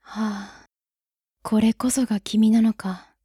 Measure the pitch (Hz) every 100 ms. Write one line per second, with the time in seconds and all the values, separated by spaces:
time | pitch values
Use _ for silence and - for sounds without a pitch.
0 | - 208 220 202 202 - _ _ _ _
1 | _ _ _ _ - 214 220 - 254 262
2 | 247 208 - 214 220 226 220 214 190 180
3 | - _